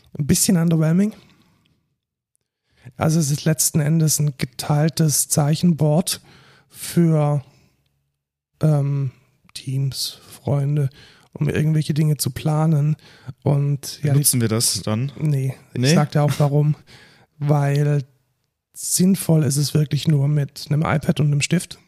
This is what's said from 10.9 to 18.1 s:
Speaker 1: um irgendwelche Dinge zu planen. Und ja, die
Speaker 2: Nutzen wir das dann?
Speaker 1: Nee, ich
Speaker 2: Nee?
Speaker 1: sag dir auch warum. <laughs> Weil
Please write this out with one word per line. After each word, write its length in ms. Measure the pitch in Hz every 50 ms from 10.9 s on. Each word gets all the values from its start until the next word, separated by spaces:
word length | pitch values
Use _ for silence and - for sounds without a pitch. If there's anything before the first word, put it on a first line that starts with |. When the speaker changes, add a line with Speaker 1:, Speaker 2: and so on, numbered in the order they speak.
| - - - - - _ _ _ _
Speaker 1:
um 160 | - 151 143
irgendwelche 420 | - 95 156 156 156 151 151 -
Dinge 240 | 156 151 160 151 151
zu 140 | - - -
planen. 680 | 131 - - 160 151 151 156 160 160 143 143 151 156 - _ - - - - - - -
Und 580 | _ - 143 143 143 143 143 131 - - - -
ja, 120 | - 147 139
die 60 | 143
Speaker 2:
Nutzen 200 | 147 - - 123
wir 80 | 113 107
das 320 | 110 113 113 - - 104
dann? 320 | - 107 107 110 127 139 - -
Speaker 1:
Nee, 340 | 156 151 147 135 131 131 - - - _ _
ich 60 | 120
Speaker 2:
Nee? 140 | 123 135 165
Speaker 1:
sag 180 | 165 147 -
dir 100 | - 151
auch 100 | 147 143 135 -
warum. 380 | 151 143 139 147 147 151 151 - - - - - -
<laughs> 320 | - _ _ _ _ _ _
Weil 640 | 147 147 151 143 143 139 143 147 147 147 147 143 127 -